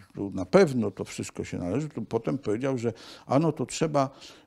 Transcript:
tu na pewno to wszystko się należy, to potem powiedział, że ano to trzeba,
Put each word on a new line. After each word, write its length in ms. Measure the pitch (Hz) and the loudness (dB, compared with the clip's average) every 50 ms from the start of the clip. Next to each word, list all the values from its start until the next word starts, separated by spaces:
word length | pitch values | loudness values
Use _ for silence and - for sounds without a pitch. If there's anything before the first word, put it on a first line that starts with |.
| - - - | -16 -14 -8
tu 160 | - 101 98 98 | -6 -6 -4 -4
na 120 | 95 90 | -6 0
pewno 460 | - - 190 196 147 127 120 107 98 | 4 6 6 6 6 4 2 0 0
to 140 | - - - | -2 -6 -8
wszystko 380 | - - - 98 - - - - | -8 -8 -8 -8 -6 -6 -8 -6
się 140 | - 107 | -6 -6
należy, 320 | 98 87 87 98 135 156 147 | -4 -2 -2 -2 -2 -2 -4
to 120 | - 117 | -6 -8
potem 360 | 104 - - - - 156 147 | -6 -4 -4 -2 -2 -2 -4
powiedział, 400 | 131 - 107 101 117 139 135 135 | -2 -2 -2 -2 0 0 -2 -2
że 160 | 120 113 117 107 - - - - - - | 0 0 -2 -4 -4 -10 -20 -20 -16 -2
ano 260 | - 120 143 165 160 | 2 2 4 4 4
to 140 | 147 - 123 | 2 0 -4
trzeba, 440 | - - - 165 160 147 143 135 131 - - - - - - - | -6 -2 -2 0 2 2 2 0 0 -4 -10 -20 -20 -20 -20 -16